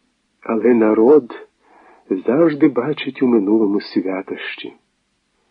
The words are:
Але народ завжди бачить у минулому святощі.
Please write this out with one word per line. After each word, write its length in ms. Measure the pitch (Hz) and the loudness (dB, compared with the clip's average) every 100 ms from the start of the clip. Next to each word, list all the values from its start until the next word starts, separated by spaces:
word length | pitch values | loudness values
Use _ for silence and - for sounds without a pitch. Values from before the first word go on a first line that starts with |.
| _ _ _ _ | _ _ _ _
Але 320 | - 113 117 | -8 -2 2
народ 600 | 120 110 107 113 151 120 - - _ _ _ _ _ - | 2 2 4 6 4 2 -6 -20 _ _ _ _ _ -8
завжди 580 | 95 - 131 170 147 151 | -6 -2 0 0 2 0
бачить 540 | 123 127 147 - 127 | 0 -4 -6 -8 -2
у 40 | 131 | 0
минулому 540 | 117 98 110 107 101 | 2 2 0 0 -2
святощі. 920 | - - 92 95 - - - - - - _ _ _ _ _ _ _ | -4 -4 -4 -6 -8 -12 -12 -14 -16 -20 _ _ _ _ _ _ _